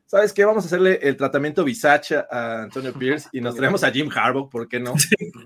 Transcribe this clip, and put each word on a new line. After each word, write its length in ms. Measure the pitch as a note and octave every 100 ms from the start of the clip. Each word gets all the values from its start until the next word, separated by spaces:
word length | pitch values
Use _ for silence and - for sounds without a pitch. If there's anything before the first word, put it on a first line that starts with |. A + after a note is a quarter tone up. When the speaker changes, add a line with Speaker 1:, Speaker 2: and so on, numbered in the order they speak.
| -
Speaker 1:
¿sabes 260 | G3 G#3
qué? 120 | -
Vamos 200 | G#3 A3
a 20 | E3+
hacerle 320 | F3+ F#3+ F#3+
el 140 | C#3+ C3
tratamiento 460 | C3+ C#3 D3 D3
Visage 540 | D3+ A#2 D3+ D3 - D3+
a 460 | - B2 A#2 A2+
Antonio 280 | G#2+ C3+ C3
Pierce 360 | C3 B2+ D3 -
y 80 | C3
nos 140 | A#2+
Speaker 2:
<laughs> 20 | A#2+
Speaker 1:
traemos 280 | C3 G3
a 60 | C#3+
Jim 160 | B2 D3
Harbaugh, 380 | B2 A2+ A#2+ C3+
¿por 160 | A#2 A#2
qué 120 | B2
no? 160 | B2 C#3+
Speaker 3:
Sí. 160 | - G#3+ E3+ -